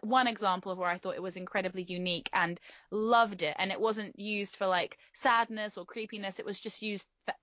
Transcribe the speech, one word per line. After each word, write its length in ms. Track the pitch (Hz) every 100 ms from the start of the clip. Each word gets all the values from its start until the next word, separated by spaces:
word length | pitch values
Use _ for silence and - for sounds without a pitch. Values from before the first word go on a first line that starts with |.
one 240 | 214 254 247
example 440 | 220 202 185 190
of 60 | 185
where 120 | 175
I 80 | 180
thought 160 | 185
it 80 | -
was 140 | 185 180
incredibly 480 | 180 202 185 185
unique 440 | 180 180 180 170 -
and 260 | - 170 175 - - -
loved 520 | 214 220 233 226 190
it. 120 | 156 -
And 120 | 190
it 100 | -
wasn't 380 | 220 214 202 -
used 380 | 208 208 196 -
for, 100 | 190
like, 320 | 180 - - -
sadness 640 | - 262 233 226 220 208 196
or 60 | 175
creepiness. 520 | 233 220 208 196 185
It 40 |
was 140 | - 190
just 240 | 220 -
used 240 | 214 202 - _ -
for 80 | -